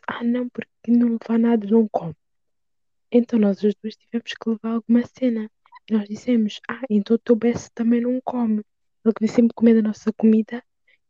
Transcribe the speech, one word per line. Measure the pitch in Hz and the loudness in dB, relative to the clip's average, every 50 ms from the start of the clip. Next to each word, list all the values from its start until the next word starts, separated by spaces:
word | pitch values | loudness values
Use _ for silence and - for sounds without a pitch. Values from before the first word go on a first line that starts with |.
| _ | _
"Ah, | - - - 233 | -12 -10 -4 -4
não, | 233 240 247 247 247 | -4 -2 -4 -6 -8
porque | - - - - _ _ - 226 | -10 -12 -14 -14 _ _ -2 0
não | 240 240 240 233 226 226 | 2 2 2 2 -2 -4
levar | - - 226 233 | -4 -2 0 0
nada, | 226 233 233 220 202 | 2 2 0 0 0
não | 196 226 226 220 208 | 2 2 2 2 2
come." | - 196 175 165 156 - _ _ _ _ _ _ _ _ _ _ _ _ _ _ _ _ _ _ | -2 -6 -8 -8 -12 -14 _ _ _ _ _ _ _ _ _ _ _ _ _ _ _ _ _ _
Então | - 240 233 - 240 226 | 0 0 2 2 0 2
nós | 208 202 190 - 208 | 2 2 0 0 -2
as | 214 202 | -2 -2
duas | - - 220 - | -2 -10 -14 -14
tivemos | - _ _ - 233 - - | -14 _ _ -10 -10 -8 -10
que | - - - 226 | -14 -8 -6 -6
levar | 226 214 - 226 226 | -6 -4 -4 -6 -6
alguma | 233 - - 233 240 240 | -6 0 2 2 2 2
cena. | - _ - 254 247 226 220 214 220 _ _ _ _ - - _ - | -2 _ -4 -2 -2 -2 -4 -6 -10 _ _ _ _ -20 -20 _ -2
E | 220 | -2
nós | 214 202 - | -2 -2 -4
dissemos, | 214 - - 254 247 226 214 202 - - - - | -10 -8 -2 0 0 0 0 -2 -4 -8 -10 -12
"Ah, | 240 233 254 - | -10 -10 -4 0
então | 214 208 196 - 233 | 0 0 2 2 0
o | - | 0
teu | - - 240 | 2 2 2
Bess | 214 - 240 240 - - - _ | 2 2 -2 -2 -2 -10 -14 _
também | - 226 233 240 240 | -4 0 0 0 0
não | 240 247 254 254 | 0 -2 -4 -4
come." | - - 254 247 233 220 214 208 - - _ _ _ _ _ _ _ | -6 -6 -4 -4 -2 -2 -2 -4 -6 -10 _ _ _ _ _ _ _
Ele | 220 208 | -2 0
queria | - 214 214 - | 0 -2 0 2
sempre | - 233 226 - | 2 2 2 2
comer | - 226 233 226 | 2 4 4 4
da | 226 | 4
nossa | 214 214 214 - - 220 | 2 0 -4 -4 -6 -6
comida, | - - - 220 220 220 208 - 233 247 - _ _ _ _ _ _ _ _ | -4 2 2 4 4 4 0 -2 -10 -14 -14 _ _ _ _ _ _ _ _